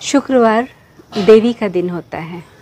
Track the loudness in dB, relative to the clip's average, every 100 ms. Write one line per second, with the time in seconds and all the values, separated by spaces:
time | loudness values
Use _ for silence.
0 | -2 -2 0 2 2 0 -4 -14 _ -20
1 | _ -2 4 4 4 -4 -4 -4 -4 -8
2 | -10 -14 -12 -16 -20 _